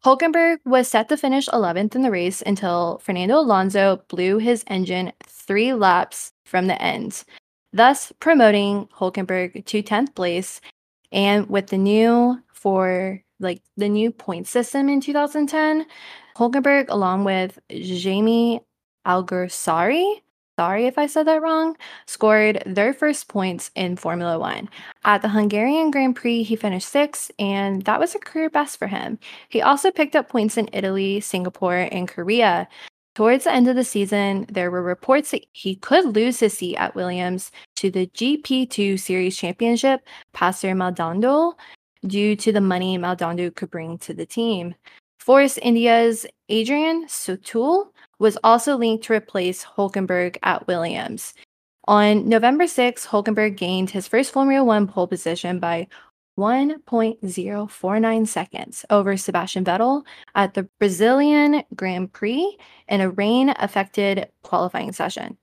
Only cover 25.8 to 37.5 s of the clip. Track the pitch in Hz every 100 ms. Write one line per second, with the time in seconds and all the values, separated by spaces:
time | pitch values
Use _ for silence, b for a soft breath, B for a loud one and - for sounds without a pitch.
25.8 | 320 277 262 247 240 233 214 226 208 185
26.8 | - 277 294 - - - 196 196 196 196
27.8 | 190 220 339 415 - 311 320 311 294 -
28.8 | 202 196 - - B B B 226 - 277
29.8 | 285 285 294 311 285 240 214 233 214 -
30.8 | 190 190 196 196 - 185 180 - 180 180
31.8 | 180 180 180 - 175 226 220 175 175 B
32.8 | B _ _ - 214 262 330 254 247 247
33.8 | 247 208 196 208 202 196 - 202 175 180
34.8 | 180 180 - 269 302 - _ - 190 190
35.8 | - 311 349 208 233 247 220 208 180 -
36.8 | - - 180 180 180 185 -